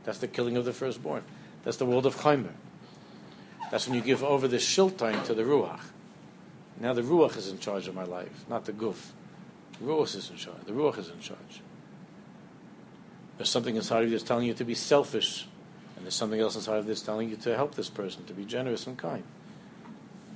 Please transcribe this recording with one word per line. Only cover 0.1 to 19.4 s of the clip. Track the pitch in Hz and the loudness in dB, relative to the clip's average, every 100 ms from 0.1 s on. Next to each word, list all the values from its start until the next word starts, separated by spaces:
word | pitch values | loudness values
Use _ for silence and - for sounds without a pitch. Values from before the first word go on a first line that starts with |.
| 104 | -4
the | 123 | -4
killing | - 120 120 | 0 2 2
of | 123 | 0
the | |
firstborn. | 120 135 120 - 139 - - - - | -2 -4 -4 -4 -6 -8 -16 -18 -8
That's | - 113 | -4 0
the | 127 | 4
world | 123 131 | 6 4
of | 131 | 4
Chaimer. | 147 143 95 - - - - - - - - - - - - | 6 6 2 -8 -16 -20 -20 -20 -20 -18 -18 -18 -18 -10 -4
That's | 113 123 | -2 0
when | 127 | 0
you | |
give | 113 127 | 2 2
over | 139 143 131 | 4 4 4
the | 120 | 2
shiltain | - - 190 185 113 107 - | 4 6 4 4 0 2 0
to | |
the | 110 | 2
Ruach. | 117 147 90 82 - - - - - - - - - - | 4 4 4 -4 -12 -16 -20 -20 -20 -20 -20 -20 -20 -4
Now | 117 | 0
the | 120 | 2
Ruach | 120 170 147 113 | 4 8 6 4
is | 98 | -6
in | 95 | -6
charge | - 101 92 | -4 -4 -4
of | 95 | -6
my | |
life, | 92 90 90 - - | -6 -6 -8 -12 -6
not | 120 104 | -4 -4
the | |
Guf. | 104 110 90 - - - - - - - - | -4 -4 -4 -10 -18 -18 -18 -20 -20 -20 -8
The | 120 | 0
Ruach | 156 123 101 | 2 2 -2
is | - | -8
in | 87 | -10
charge. | - 82 - | -12 -12 -6
The | |
Ruach | 113 147 110 | 0 2 0
is | 87 | -6
in | 85 | -12
charge. | - - - - - - - - - - - - - - - - - - - - - - | -12 -14 -14 -18 -18 -20 -18 -20 -18 -20 -20 -20 -20 -20 -20 -20 -20 -20 -20 -20 -18 -4
There's | - | 0
something | 127 120 110 | 2 2 0
inside | 98 117 | 2 4
of | 117 | 4
you | |
that's | 113 - | 2 2
telling | 120 120 | 2 2
you | 110 | 0
to | 120 | -2
be | 113 | -2
selfish, | - 147 135 110 98 - - - - - - - | 6 6 6 2 0 -2 -10 -16 -20 -20 -18 -14
and | 92 | -4
there's | - | -2
something | 110 110 | 0 2
else | 110 107 | 2 2
inside | 104 107 | 0 0
of | 104 | 0
you | |
that's | 104 | -2
telling | - 110 113 | -2 -2 -2
you | 107 | -2
to | 123 113 | 0 2
help | 147 143 | 2 0
this | 98 | -6
person, | - 98 - 90 | -4 -6 -6 -10
to | |
be | 95 101 | -10 -6
generous | 120 131 113 - | -4 -2 -2 -4
and | 127 | -8
kind. | 165 131 - - | -6 -6 -8 -16